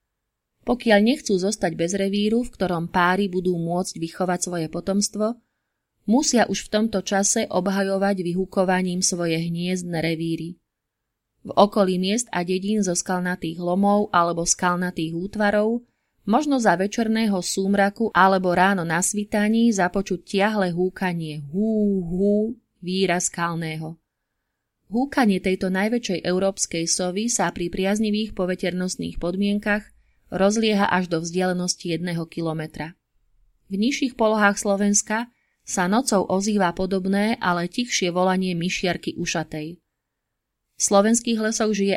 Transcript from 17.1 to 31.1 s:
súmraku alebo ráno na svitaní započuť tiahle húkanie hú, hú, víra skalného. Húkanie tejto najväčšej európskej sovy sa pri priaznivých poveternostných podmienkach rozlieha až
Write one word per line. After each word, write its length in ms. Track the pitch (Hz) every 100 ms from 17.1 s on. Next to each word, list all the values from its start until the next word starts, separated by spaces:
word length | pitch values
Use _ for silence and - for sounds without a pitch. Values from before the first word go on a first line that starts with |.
| 220 226 196
súmraku 720 | 175 - 190 202 196 202 220
alebo 400 | 175 190 190 185
ráno 320 | 175 185 196 175
na 160 | 165
svitaní 720 | 180 202 208 214 208 226 233
započuť 460 | 202 180 196 196 175
tiahle 480 | - 196 202 214 180
húkanie 720 | 170 185 - 190 170 160 151 143
hú, 480 | 170 220 220 208 196 170
hú, 480 | 180 202 208 220 254 _ _
víra 400 | 175 185 190 175
skalného. 800 | - - 170 165 165 156 160 165 _ _ _ _ _ _ _ _ _
Húkanie 560 | 226 277 294 233 190
tejto 300 | 190 185 190
najväčšej 500 | 190 214 240 - 175
európskej 600 | - 180 196 196 - 170 170
sovy 400 | - 180 180 226
sa 240 | - 175
pri 220 | - 175
priaznivých 640 | 185 190 214 220 208 214 -
poveternostných 800 | 180 185 180 180 180 - 170 -
podmienkach 640 | 170 185 202 208 208 208 208 _ _ _ _
rozlieha 560 | 175 196 220 220 208 196
až 220 | 180 180